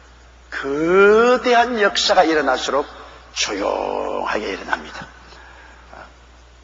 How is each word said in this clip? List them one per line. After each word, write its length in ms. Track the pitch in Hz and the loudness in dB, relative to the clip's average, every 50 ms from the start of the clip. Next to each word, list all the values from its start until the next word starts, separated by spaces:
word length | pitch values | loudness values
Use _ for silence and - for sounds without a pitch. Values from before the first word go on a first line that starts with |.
| - - - - - - - - - - | -20 -20 -20 -20 -20 -20 -20 -20 -20 -14
거대한 1300 | - - - 135 139 147 160 165 180 196 196 202 214 220 233 247 247 247 247 254 240 233 240 240 247 220 | -12 -10 -8 -6 -4 -2 0 2 4 4 6 6 6 6 4 4 2 2 2 2 2 2 2 2 0 0
역사가 420 | 202 202 - - - - 202 190 175 | 0 0 0 0 0 4 4 6 6
일어날수록 640 | 160 160 156 143 135 127 123 - - 123 139 147 - - - - - - - - - - | 4 2 0 0 0 -2 -2 -2 -2 -2 -4 -4 -6 -10 -18 -20 -20 -20 -20 -20 -12 -8
조용하게 1200 | - - - 110 95 101 101 98 98 98 98 98 98 98 98 98 98 98 95 - 107 107 107 95 | -6 -6 -6 -6 -6 -4 -4 -4 -4 -4 -6 -6 -6 -6 -6 -6 -6 -6 -4 -6 -6 -6 -6 -8
일어납니다. 540 | 90 - - - - - - - - - - - - - - - - - - - - - - - - - - - 53 52 - - - - - - - - - - - | -10 -6 -6 -6 -6 -6 -10 -16 -16 -16 -18 -20 -20 -20 -20 -20 -20 -20 -20 -20 -20 -20 -20 -20 -20 -20 -20 -20 -20 -20 -20 -20 -20 -20 -20 -20 -20 -20 -20 -20 -20